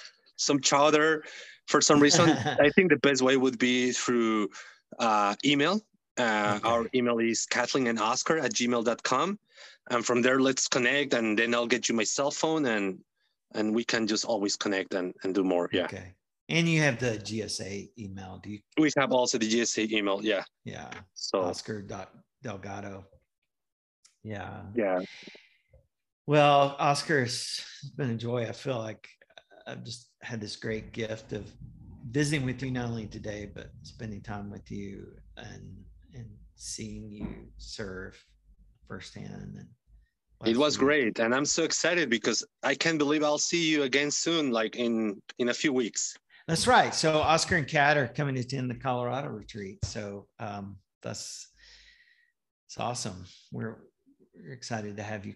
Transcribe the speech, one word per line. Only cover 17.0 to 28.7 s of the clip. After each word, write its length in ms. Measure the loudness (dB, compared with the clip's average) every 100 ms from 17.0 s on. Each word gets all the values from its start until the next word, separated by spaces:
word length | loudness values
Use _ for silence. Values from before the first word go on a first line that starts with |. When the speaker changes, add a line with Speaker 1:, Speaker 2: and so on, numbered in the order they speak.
Speaker 2:
the 180 | -2 -4
G 240 | -6 -6
S 180 | -6 -8
A 300 | -8 -10 -12 -12
email. 400 | -12 -12 -14 -14
Do 100 | -14
you? 100 | -14 _ 2
Speaker 1:
We 140 | 2 2
have 140 | 2
also 260 | 2 2 0
the 100 | 2
G 120 | 2
S 140 | 0 0
A 40 | -2
email. 280 | 0 0 0
Yeah. 220 | 0 -2 -4 _
Speaker 2:
Yeah. 260 | -14 -12 -12 -16 -18
Speaker 1:
So 260 | -14 -4 -2
Speaker 2:
Oscar 420 | -2 -4 -8 -10
dot 280 | -10 -12 -14 -20 _ _
Delgado. 600 | -12 -12 -10 -10 -12 -14 -18 _ _ _ _ _ _ _ _ _ _ _
Yeah. 400 | -14 -12 -12 -14 -8 -2
Speaker 1:
Yeah. 240 | 0 0 -4 -12 -20 -20 _ _ _ _ _ _ _ _ 2
Speaker 2:
Well, 500 | 6 6 6 4 2
Oscar, 440 | 2 2 2 0
it's 400 | 0 -4 -8 -10 -12 -14 -14 -6
been 140 | -4
a 40 | -4
joy. 300 | -4 -4 -4
I 60 |
feel 260 | -6 -6